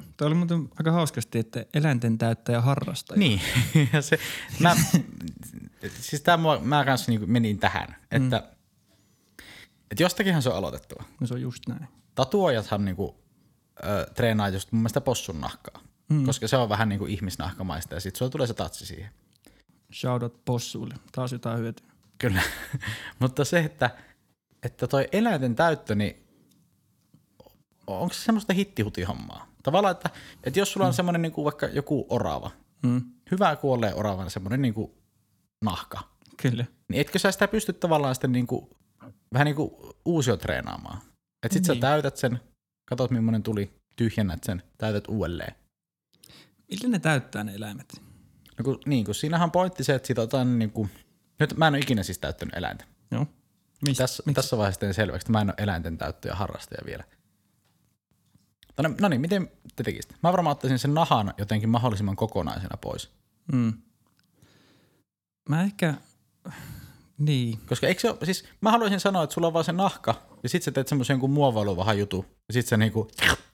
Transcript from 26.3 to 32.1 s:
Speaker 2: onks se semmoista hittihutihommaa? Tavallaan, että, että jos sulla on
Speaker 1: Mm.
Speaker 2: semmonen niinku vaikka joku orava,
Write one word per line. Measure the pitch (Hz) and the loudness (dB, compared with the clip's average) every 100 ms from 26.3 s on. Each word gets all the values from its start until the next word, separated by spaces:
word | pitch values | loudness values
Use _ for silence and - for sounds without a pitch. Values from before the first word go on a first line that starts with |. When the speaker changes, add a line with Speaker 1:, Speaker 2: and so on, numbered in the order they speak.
| _ _ _ _ _ _ _ _ _ _ _ - _ _ _ - | _ _ _ _ _ _ _ _ _ _ _ -20 _ _ _ -10
Speaker 2:
onks | 95 175 - | -4 -4 -2
se | |
semmoista | - 220 202 | 0 0 2
hittihutihommaa? | 185 196 - 104 - 90 - - - - _ | 0 0 -2 -2 -2 -6 -6 -12 -16 -20 _
Tavallaan, | - 180 196 | 0 4 2
että, | 180 - - - - | 0 -6 -8 -16 -10
että | 160 156 | -2 0
jos | 196 | 0
sulla | 190 185 | 2 2
on | |
Speaker 1:
Mm. | 185 | 4
Speaker 2:
semmonen | 180 170 | 2 2
niinku | 165 156 | 0 0
vaikka | 147 - - | -2 -2 -2
joku | 143 - 139 | -2 0 -2
orava, | - | 0